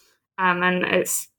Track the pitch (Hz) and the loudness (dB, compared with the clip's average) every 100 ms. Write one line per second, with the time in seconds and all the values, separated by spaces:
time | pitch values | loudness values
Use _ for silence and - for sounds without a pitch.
0 | _ _ _ - 185 175 180 180 - 180 | _ _ _ -2 0 2 0 0 0 0
1 | - - - | 0 -4 -8